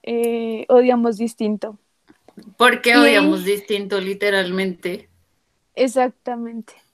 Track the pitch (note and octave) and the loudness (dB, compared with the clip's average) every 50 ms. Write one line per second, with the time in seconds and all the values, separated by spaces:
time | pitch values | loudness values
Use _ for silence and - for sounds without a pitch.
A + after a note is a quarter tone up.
0 | - - A#3+ A#3 A#3 A#3 A#3 A#3 A3+ A3+ A3+ A3 - - B3+ B3 B3+ B3 B3 A#3+ | -6 -4 -4 -2 -2 -2 -2 -4 -6 -6 -8 -8 0 4 4 4 6 4 2 2
1 | A#3 A#3 A3 G3 A#3 A3+ - _ A3+ G#3 G#3+ G3 - A3 G#3+ _ _ _ _ _ | 0 -2 -2 -2 -6 -6 -4 _ -4 -4 -2 -4 -8 -12 -12 _ _ _ _ _
2 | _ _ - _ _ - _ - - G3+ _ _ A#3 B3 B3 A#3+ - A#3+ A#3+ B3 | _ _ -20 _ _ -20 _ -20 -20 -20 _ _ 4 4 4 2 0 4 4 6
3 | C#4+ - A3+ G3+ F#3+ G3 G3+ F#3 F3+ G3 G3+ G3+ G3+ - G#3+ G3+ G3+ F#3+ G#3 G3 | 6 6 4 4 4 2 0 0 -2 -2 -4 -4 -4 -6 -6 -6 -4 -4 -4 -4
4 | F#3+ F#3+ G3 G3 G#3 G#3 G3 G3 F#3+ F3+ F#3 F#3+ G3 F#3+ F3+ _ - F3 F3+ A3 | -4 -4 -6 -2 -2 0 0 0 -2 -2 -4 -4 -4 -4 -6 _ -10 -10 -10 -10
5 | - _ _ _ _ _ _ _ _ _ _ _ _ _ _ - B3+ C4 A3 C4 | -14 _ _ _ _ _ _ _ _ _ _ _ _ _ _ -2 -2 0 0 -2
6 | B3+ B3+ _ _ _ B3 B3 A#3 A#3 A#3 A#3 A3+ G#3+ - - _ _ _ | -2 -2 _ _ _ -10 -10 -8 -10 -12 -12 -14 -16 -16 -20 _ _ _